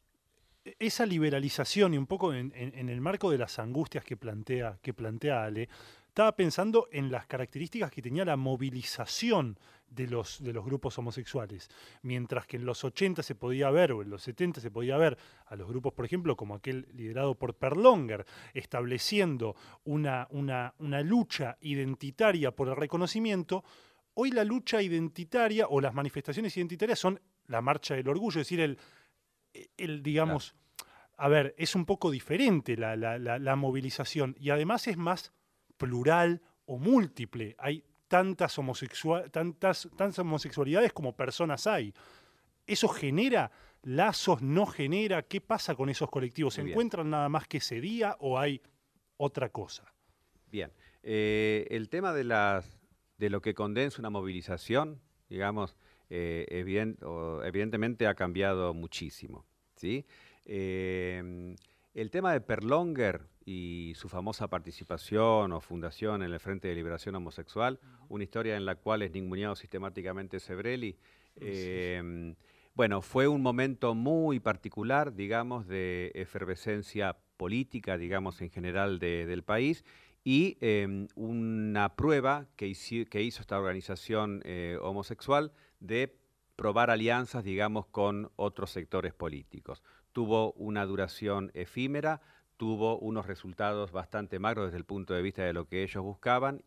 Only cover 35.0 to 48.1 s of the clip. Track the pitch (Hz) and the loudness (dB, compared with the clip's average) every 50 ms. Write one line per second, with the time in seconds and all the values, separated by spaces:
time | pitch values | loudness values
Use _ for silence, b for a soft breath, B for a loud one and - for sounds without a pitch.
35 | 170 170 185 175 - - _ _ _ _ _ _ _ _ _ - 139 127 123 120 | 0 0 0 -2 -4 -14 _ _ _ _ _ _ _ _ _ -6 -4 -2 0 2
36 | 123 147 160 175 175 170 170 170 b b b b _ - 135 123 139 202 262 254 | 6 6 8 8 8 6 4 2 b b b b _ -10 -6 -2 4 6 6 6
37 | 202 147 - - - - - 120 110 104 113 - 131 139 151 160 - _ _ _ | 6 4 0 -6 -6 -6 -4 -6 -6 -8 -8 -6 -4 -4 -4 -4 -6 _ _ _
38 | _ - - 180 185 190 190 - 180 147 - - 139 131 123 - 139 127 - - | _ 4 6 6 6 6 2 0 0 0 0 0 -2 -4 -4 -6 -6 -8 -8 -4
39 | - 160 165 175 180 156 - 160 165 175 160 - - 190 175 - - 170 - - | 0 0 0 0 0 -4 -4 -2 -2 -2 -2 0 2 2 2 2 -2 -10 -4 -2
40 | 190 202 180 - 180 165 156 147 - 151 - 147 139 131 156 196 240 226 - - | 0 0 0 0 -2 0 0 -2 -2 -4 -2 -2 0 2 4 4 4 4 2 0
41 | 151 127 120 - 131 127 - - 170 160 143 - - 208 214 170 117 104 - B | -4 -4 -2 -2 -4 -2 0 0 0 0 0 0 2 2 2 2 0 -2 -8 B
42 | B B B B B B B B B B _ _ _ - 208 - - 202 - - | B B B B B B B B B B _ _ _ -2 0 2 4 2 2 2
43 | 160 139 131 170 233 269 247 202 135 107 b b b b b b b 131 127 143 | -2 0 2 2 2 4 4 2 2 0 b b b b b b b -2 2 4
44 | 185 220 180 - - 190 175 117 123 135 147 180 208 185 - - 147 135 165 196 | 4 4 4 2 4 2 2 4 4 2 4 4 2 2 0 -2 -2 0 2 0
45 | 220 208 190 165 139 - - 196 - - 226 202 - - 156 120 135 139 135 - | 2 2 0 -2 -2 -4 -6 -6 -2 -2 -2 -2 0 -2 -2 0 0 -2 0 0
46 | 156 - - 139 127 123 - - 156 135 - - 147 147 156 220 240 226 - 180 | -2 -2 -2 -2 -4 -4 -2 0 0 0 0 -2 -4 -2 0 0 0 0 0 -2
47 | 160 151 151 151 147 143 147 156 - - - 143 - - 123 117 123 190 226 233 | -2 0 0 2 2 2 0 0 -2 -2 -6 -4 -4 -4 -4 -4 -4 -4 -2 0
48 | 220 202 | 0 0